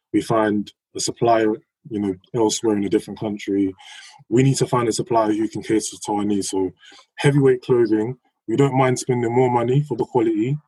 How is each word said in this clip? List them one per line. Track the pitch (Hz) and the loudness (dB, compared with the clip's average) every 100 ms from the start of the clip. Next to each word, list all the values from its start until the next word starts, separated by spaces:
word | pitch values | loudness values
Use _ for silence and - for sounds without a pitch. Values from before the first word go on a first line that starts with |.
| _ | _
we | 107 | -2
find | - 113 107 104 104 - _ - | 0 0 2 0 -4 -12 _ -8
a | |
supplier, | - - 117 113 110 110 _ _ - | -6 -2 2 4 2 -2 _ _ -10
you | 107 | -4
know, | 101 90 _ | -4 -4 _
elsewhere | 120 110 - 113 104 | -2 0 0 0 0
in | 98 | 0
a | |
different | 107 - 101 | -2 -2 -8
country, | 110 104 - 98 98 92 - - - - - | -8 -6 -4 0 -2 -4 -18 -20 -20 -20 -2
we | 113 | 2
need | 135 135 | 2 2
to | 123 | 0
find | 123 117 | 0 -2
a | |
supplier | 104 113 117 107 | -2 0 0 2
who | 107 107 | 0 -2
can | 104 | -4
cater | 92 107 - 92 - | -2 -2 -2 -10 -6
to | |
our | 104 | -2
needs. | 104 101 92 | -2 -2 -2
So | 95 92 - - - _ - | -4 -4 -6 -20 -20 _ -2
heavyweight | 147 143 135 123 | 2 4 4 2
clothing, | - 123 110 107 113 127 _ _ - | 2 2 2 0 -2 -6 _ _ -4
we | 117 | 0
don't | 139 131 | 2 2
mind | 131 123 | 0 0
spending | - 123 117 | -2 -2 0
more | 123 127 | 2 2
money | 120 117 139 | 2 0 0
for | 147 117 | 0 -4
the | 117 | -2
quality. | 123 113 107 120 147 | 0 0 0 -2 -4